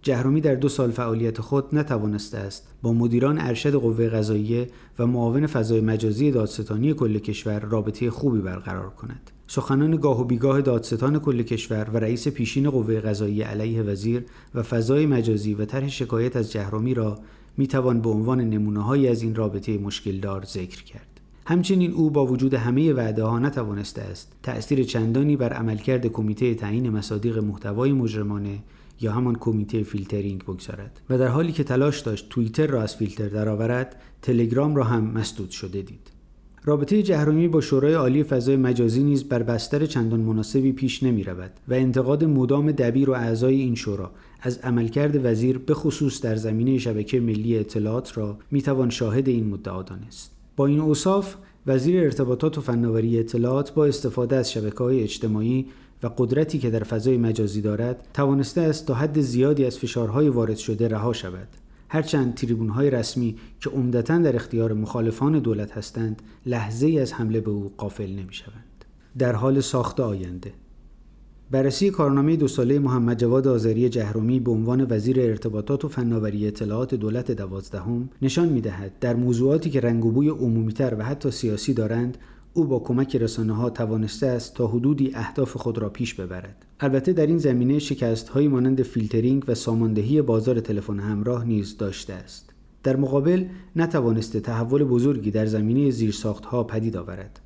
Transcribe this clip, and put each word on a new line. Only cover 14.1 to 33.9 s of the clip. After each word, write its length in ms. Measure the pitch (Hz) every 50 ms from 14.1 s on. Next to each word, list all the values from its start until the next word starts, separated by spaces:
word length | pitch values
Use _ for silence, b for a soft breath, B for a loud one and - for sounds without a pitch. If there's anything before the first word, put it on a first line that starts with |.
| 117 123 123 B B B B B -
و 80 | 120
فضای 440 | 110 - 120 117 110 120 135 147 156
مجازی 480 | 147 135 123 113 113 107 104 104 107 104
و 100 | 104 107
طرح 240 | 104 131 135 135 143
شکایت 480 | 135 - 131 - 120 113 117 127 123
از 160 | 123 110 113
جهرومی 420 | - 107 98 101 104 107 113 127 127
را 240 | 120 110 107 104 - B B B B B B B
می‌توان 440 | - 139 131 - 135 127 127 120 117
به 80 | 113 113
عنوان 320 | 107 107 110 120 131 131
نمونه‌هایی 680 | 120 113 107 107 104 104 104 104 104 117 135 143 135 127
از 140 | 117 113
این 120 | 113 113 110
رابطهٔ 440 | 110 110 104 101 101 - - 107 101
مشکلدار 680 | 101 101 - - - 104 95 95 101 98 95 95 92
ذکر 400 | - - 95 90 90 - - -
کرد. 360 | - - - - - - - - - b b b
همچنین 460 | - 165 180 175 190 196 185 180 175
او 180 | - 160 160 156
با 160 | 143 147 135
وجود 280 | 127 127 123 135 135 135
همهٔ 380 | 123 113 120 123 135 156 160
وعده‌ها 460 | 139 127 117 110 107 110 110 110 117 117
نتوانسته 640 | 127 143 - 135 113 104 101 101 101 - - 113
است 300 | 104 95 92 - - - - -
تأثیر 420 | - 127 - 110 110 - 147 131 123
چندانی 520 | - - 117 113 113 113 135 143 147 147
بر 160 | 123 120 117
عملکرد 540 | - - 113 113 110 104 - 131 131 123 120
کمیتهٔ 480 | 113 113 117 110 107 104 - 127 123 113
تعیین 360 | 113 107 101 104 120 127 117
مصادیق 480 | 107 104 98 - 110 104 101 120 110 110
محتوای 540 | 107 104 95 92 - 104 101 113 127 139
مجرمانه 640 | 139 131 120 110 107 107 104 104 104 101 101 101 101 101 107 b b b b b b b
یا 120 | 113 110
همان 240 | 104 120 127 123 117 117
کمیتهٔ 420 | - 120 113 107 101 101 - 113
فیلترینگ 600 | 107 - - 101 95 - 104 101 98 101 98 92
بگذارد 580 | - - 95 92 - - 101 98 101 107 - - - -
و 80 | 131 127
در 100 | 131 123
حالی 240 | 120 151 170 170
که 120 | 160 156 139
تلاش 360 | - 127 127 135 147 143 -
داشت 280 | - 117 107 - - -
توییتر 380 | - 123 117 110 113 156 156
را 160 | 147 135 117
از 140 | 110 107 -
فیلتر 320 | - 110 98 - - 107 101
درآورد، 680 | 101 107 107 110 107 104 113 113 123 123 131 131